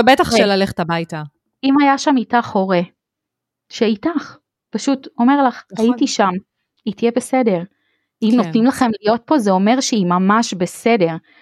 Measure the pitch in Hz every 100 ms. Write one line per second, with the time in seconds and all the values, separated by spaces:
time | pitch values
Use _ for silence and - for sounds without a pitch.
0 | 233 277 - 226 202 196 196 - 165 170
1 | 170 160 151 _ _ _ 269 277 285 269
2 | 311 269 214 240 240 202 190 180 180 _
3 | _ _ _ _ _ _ _ - 220 220
4 | 320 311 - - _ _ _ 214 - 269
5 | - - 240 285 269 240 - 190 226 247
6 | 269 - 196 180 - _ _ _ - 196
7 | 233 233 - 262 233 180 175 _ _ _
8 | _ - 226 240 165 220 240 254 247 214
9 | 208 233 - 311 202 185 196 262 - 214
10 | 175 180 190 214 233 180 175 - 233 233
11 | 165 165 _ _